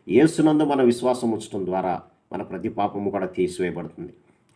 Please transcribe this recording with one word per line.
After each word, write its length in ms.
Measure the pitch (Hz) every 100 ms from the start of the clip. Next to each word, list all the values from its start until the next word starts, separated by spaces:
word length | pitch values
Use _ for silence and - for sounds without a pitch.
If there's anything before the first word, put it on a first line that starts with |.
| -
యేసునందు 540 | 123 160 160 156 151
మన 180 | 147 135
విశ్వాసం 500 | 123 117 123 123 117
ఉంచడం 340 | 107 - 101 90
ద్వారా 360 | 92 90 87 - _ -
మన 80 | 92
ప్రతి 280 | 101 95 104
పాపము 400 | 104 101 101 101
కూడా 160 | 98 92
తీసివేయబడుతుంది. 880 | - 90 - 90 87 80 - 73 - _ _ _